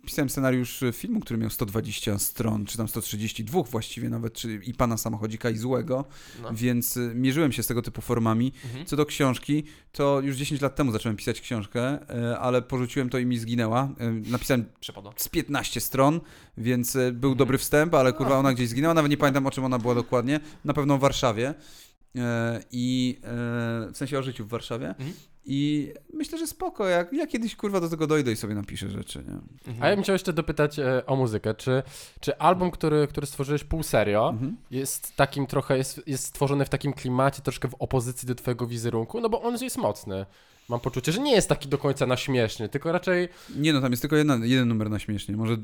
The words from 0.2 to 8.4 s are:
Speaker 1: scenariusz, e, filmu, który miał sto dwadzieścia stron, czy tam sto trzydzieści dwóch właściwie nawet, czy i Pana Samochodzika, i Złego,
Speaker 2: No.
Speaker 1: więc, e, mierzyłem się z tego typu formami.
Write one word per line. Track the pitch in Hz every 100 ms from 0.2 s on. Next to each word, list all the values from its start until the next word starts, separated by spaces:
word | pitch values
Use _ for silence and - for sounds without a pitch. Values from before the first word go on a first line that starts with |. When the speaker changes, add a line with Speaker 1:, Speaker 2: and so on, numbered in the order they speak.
| 139
Speaker 1:
scenariusz, | 139 135 127 123 -
e, | 127
filmu, | 113 196 226
który | - 117
miał | 110
sto | - 110
dwadzieścia | 104 107 104 - 101
stron, | - - 117 107 101
czy | -
tam | 110
sto | -
trzydzieści | - 107 110 -
dwóch | 110 165 143
właściwie | 113 113 - 120
nawet, | 117 117
czy | - 117
i | 107 92
Pana | 117 123 113
Samochodzika, | 113 110 110 107 120
i | 113
Złego, | 120 127 117 127 139 - - -
Speaker 2:
No. | 117
Speaker 1:
więc, | 110 123 120 117 123
e, | 120
mierzyłem | 117 131 135 156
się | 117
z | 110
tego | 120
typu | 117 -
formami. | 117 120 113 110